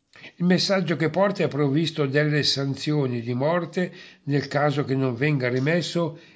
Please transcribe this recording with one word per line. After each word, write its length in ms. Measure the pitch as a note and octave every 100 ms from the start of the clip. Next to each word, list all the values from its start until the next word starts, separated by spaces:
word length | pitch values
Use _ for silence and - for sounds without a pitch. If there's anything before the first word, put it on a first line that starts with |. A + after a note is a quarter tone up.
| _ - - -
Il 100 | F3+
messaggio 520 | F3+ - G3 E3+ D3
che 120 | D#3
porta 360 | D#3 G3+ F#3+ D#3+
è 20 |
provvisto 580 | C#3 C#3+ C#3+ D#3 D3+ C#3
delle 380 | C#3 D3+ D3
sanzioni 800 | C3 C3+ C#3 C3 - D3+ C3 A#2+
di 120 | A#2
morte 600 | B2 D3 F3 E3 F#3 F3+ - - -
nel 260 | C#3+ C#3+ -
caso 340 | C#3+ D3 C#3
che 100 | B2+
non 220 | C3+ C3+ A#2
venga 320 | D3 D3 B2
rimesso 720 | B2+ C#3 F3 - E3+ E3 D#3 -